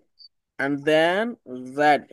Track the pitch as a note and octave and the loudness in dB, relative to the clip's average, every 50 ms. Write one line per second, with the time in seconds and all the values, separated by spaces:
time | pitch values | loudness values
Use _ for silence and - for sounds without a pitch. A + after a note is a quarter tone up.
0 | _ _ _ _ - - _ _ _ _ _ - C3 C#3 C#3+ C#3 C#3 D3+ D#3 D#3 | _ _ _ _ -20 -20 _ _ _ _ _ -6 -4 -4 -4 -4 -2 0 2 2
1 | D#3+ E3+ F3+ F#3+ A3 A#3 A#3+ - _ - B2+ B2+ B2+ B2+ B2+ C#3 D3 D3+ D3 C3 | 4 2 2 0 -2 -4 -6 -12 _ -14 -14 -14 -14 -10 -4 0 2 4 4 2
2 | G#2+ - | 0 -4